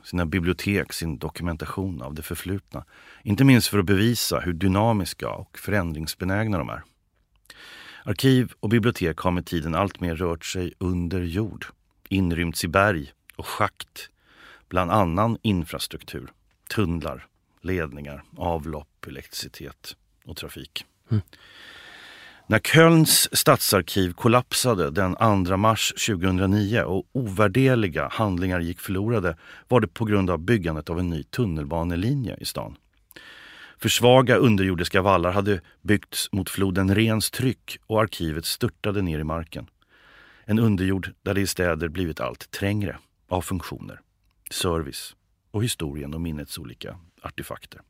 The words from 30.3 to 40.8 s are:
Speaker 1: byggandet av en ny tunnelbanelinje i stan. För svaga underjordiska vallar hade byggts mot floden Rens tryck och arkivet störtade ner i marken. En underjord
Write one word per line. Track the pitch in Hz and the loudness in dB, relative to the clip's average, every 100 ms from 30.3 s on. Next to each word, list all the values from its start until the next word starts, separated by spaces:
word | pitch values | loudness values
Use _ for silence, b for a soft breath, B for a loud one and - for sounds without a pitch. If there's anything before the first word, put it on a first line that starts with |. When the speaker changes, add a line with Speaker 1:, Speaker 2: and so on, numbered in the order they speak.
| 85 | 0
Speaker 1:
byggandet | 87 117 82 78 78 | 2 0 0 -4 -6
av | 85 | -4
en | 90 | -2
ny | 82 | -4
tunnelbanelinje | - - 110 78 73 82 85 85 110 143 107 - | -6 -4 -2 -2 -4 -4 -2 -2 -2 -2 -4 -8
i | - | -10
stan. | - 53 - _ _ _ B B B B B B B | -8 -10 -16 _ _ _ B B B B B B B
För | 110 | -2
svaga | - 120 131 131 110 | 4 8 8 8 4
underjordiska | 120 101 95 85 85 98 | 6 4 2 0 2 2
vallar | 95 92 85 | 4 4 4
hade | 98 101 95 b b | 0 0 -2 b b
byggts | 90 104 - - - | 0 0 0 -8 -4
mot | 101 92 | -4 -4
floden | - 98 92 95 101 | -2 0 2 2 4
Rens | 113 110 104 | 2 0 -2
tryck | - 127 - - - _ | -2 -2 -4 -12 -16 _
och | 110 | 0
arkivet | 110 - 82 76 - | 0 -2 -4 -4 -6
störtade | - 120 _ 104 101 | -4 -4 _ -4 -2
ner | 92 76 | -2 -2
i | |
marken. | 78 82 80 71 - _ b b b b b b - | -4 -6 -8 -14 -16 _ b b b b b b -2
En | 107 | 2
underjord | 113 98 | 4 2